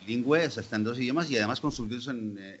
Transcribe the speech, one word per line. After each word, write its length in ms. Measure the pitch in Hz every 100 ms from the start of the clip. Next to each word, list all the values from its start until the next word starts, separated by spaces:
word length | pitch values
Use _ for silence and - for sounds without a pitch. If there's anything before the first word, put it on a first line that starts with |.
bilingüe, 460 | 95 120 127 160 151
o 40 |
sea, 120 | 113
está 140 | - 107
en 80 |
dos 140 | 107 123
idiomas 320 | 123 156 151
y 60 | 120
además 240 | 107 -
con 100 | 147
subtítulos 380 | 131 110 120 127
en, 280 | 120 107 101
eh, 160 | 98 98